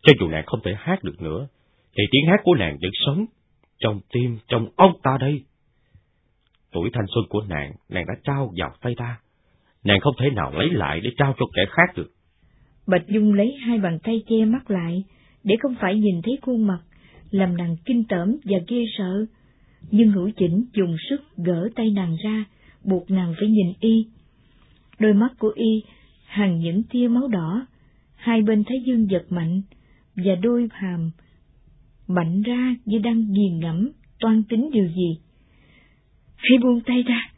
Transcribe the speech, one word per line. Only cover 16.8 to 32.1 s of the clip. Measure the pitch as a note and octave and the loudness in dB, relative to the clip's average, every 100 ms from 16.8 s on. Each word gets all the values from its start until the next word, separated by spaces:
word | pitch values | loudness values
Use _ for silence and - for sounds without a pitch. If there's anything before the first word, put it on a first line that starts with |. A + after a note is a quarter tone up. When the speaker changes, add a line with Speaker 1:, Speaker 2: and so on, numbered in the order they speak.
| - _ _ - - | -8 _ _ -20 -6
Speaker 2:
làm | G3 F#3 F3 | 0 0 0
nàng | F3 E3 | -4 -6
kinh | - A#3+ | -2 -2
tởm | A3+ F#3 F3 C#4 | 0 0 0 -2
và | G#3+ G3 F3 | -2 -2 -2
ghê | A#3+ A#3 - | -4 -4 -4
sợ. | F#3 F#3+ A3 _ _ _ _ _ - | -4 -4 -6 _ _ _ _ _ -2
Nhưng | G#3 A3+ | 4 6
Hữu | G3 F3+ A3 | 4 -2 -2
Chỉnh | F3+ F3 B3 | 0 0 -2
dùng | G#3 F3+ D#3+ - | -2 -2 -2 -6
sức | C#4+ - - | -10 -10 -8
gỡ | E3+ E3+ F#3+ | -4 -2 -4
tay | A3+ A3 | -2 -2
nàng | G3+ F3+ D#3+ | 0 -2 -4
ra, | G#3+ A3 G#3 _ _ _ | -4 -6 -6 _ _ _
buộc | G3+ F#3 F3+ | -4 -4 0
nàng | F#3+ F3 D#3+ | -2 -2 -2
phải | G#3+ | 2
nhìn | G#3+ F3+ - | 2 2 0
y. | A3+ A3+ A3 - _ _ _ _ _ _ _ _ | 2 2 2 -8 _ _ _ _ _ _ _ _
Đôi | G#3+ | 4
mắt | G3+ A#3+ - | 4 2 0
của | G#3+ | -4
y | G#3+ A3+ A3 - - _ _ _ | 0 0 0 -4 -20 _ _ _
hằn | G3 G3+ E3+ | -2 0 0
những | E3 F3 | 0 -2
tia | A3+ B3 A#3+ | -2 0 2
máu | A#3+ C4+ | 2 0
đỏ, | G#3 D#3+ G3+ C4 _ _ _ _ | -2 -2 -4 -6 _ _ _ _
hai | _ - A3+ | _ 0 2
bên | G#3+ A3 | 4 2
thái | G#3 C4 B3 | 2 -2 0
dương | A#3+ G#3+ | 0 2
giật | F#3 - | 0 -2
mạnh, | F3 E3 F#3 G3 - _ _ _ - | -4 -2 -4 -6 -16 _ _ _ -4
và | F#3 | -2
đôi | F3+ G#3+ A#3+ A#3 | 0 0 0 -2
hàm | - G3 F3 E3 - _ _ _ _ _ _ _ _ | -4 -8 -4 -6 -8 _ _ _ _ _ _ _ _
mạnh | - | -4